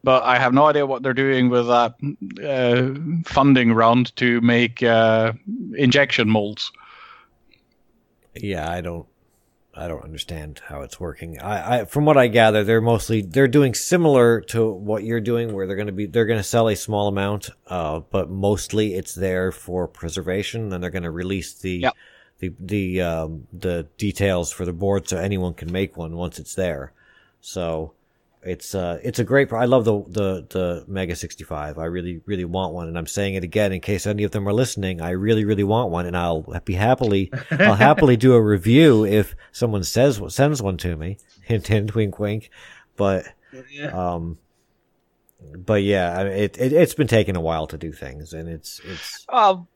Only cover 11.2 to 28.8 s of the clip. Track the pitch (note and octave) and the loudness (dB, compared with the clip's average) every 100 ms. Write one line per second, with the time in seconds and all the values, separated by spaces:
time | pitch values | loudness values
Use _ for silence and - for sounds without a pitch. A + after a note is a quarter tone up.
11.2 | E2 D2+ G2 G#2+ - B2 G2+ C#3 D3+ D3 | -14 -12 -8 -6 -2 -2 0 0 4 6
12.2 | B2 A2+ A2 G#2+ G2+ A2+ A#2 A2+ - A2+ | 6 6 6 6 2 2 4 0 0 -2
13.2 | F#2+ C3+ C3+ C#3+ C#3 A2 - F3+ D#3+ C3+ | 0 2 4 6 4 0 0 2 4 6
14.2 | A#2 A#2 - A#2 A2 F#2 G#2 G#2+ A2 A#2 | 6 4 -2 0 0 -2 -4 -4 -2 -4
15.2 | A2 A#2 A#2 G2+ F#2+ G2 G#2 F#2+ G#2 A#2 | -2 -2 -2 -6 -4 -4 -6 -6 -2 0
16.2 | A2 A2+ F#2+ A#2 A2+ G2+ - G#2 G2+ G2+ | 2 0 0 2 2 0 -2 -2 0 0
17.2 | G2 G#2 - - - F2+ D#2+ E2 - G2 | -2 -4 -8 -20 -8 -6 -4 -6 -4 -4
18.2 | E2 F#2+ G2 G2+ - G#2+ A2 F#2 - E2+ | -4 -2 0 0 -2 -2 -2 -4 -8 -6
19.2 | F#2+ F#2 F#2+ - - F2+ E2+ - E2+ F2 | -2 0 -2 -6 -8 -6 -6 -8 -10 -8
20.2 | E2+ F#2+ G2+ A#2 G#2+ F#2 F2+ F2+ E2+ E2 | -4 -4 -4 -8 -8 -6 -6 -6 -8 -8
21.2 | F2+ F#2+ E2 - F#2+ F2+ F2 - _ _ | -4 -4 -6 -10 -8 -2 -4 -4 _ _
22.2 | _ _ F#2 - F2+ G#2 F#2 F#2 F2 E2 | _ _ -12 -12 -6 -4 -2 -2 -2 -4
23.2 | D#2+ D#2 - F2+ F#2 E2+ D2+ - G#2 - | -6 -10 -16 -8 -6 -6 -8 -6 -6 -2
24.2 | G2 F2+ E2+ - F2+ E2+ G2 G2 - F#2 | 0 0 -2 -6 -8 -4 -2 -2 -2 -4
25.2 | F#2+ G2 F2+ E2+ D#2+ F#2 G2 - D#2+ E2+ | -4 -2 -4 -8 -8 -4 -6 -8 -12 -8
26.2 | F2 - D2+ - F#2 D2 C2+ _ _ _ | -8 -10 -12 -6 -4 -6 -10 _ _ _
27.2 | _ _ - F#2 E2+ D#2+ D#2+ _ _ _ | _ _ -14 -8 -6 -6 -8 _ _ _
28.2 | _ _ F2+ F2 - G2 | _ _ -10 -10 -8 -6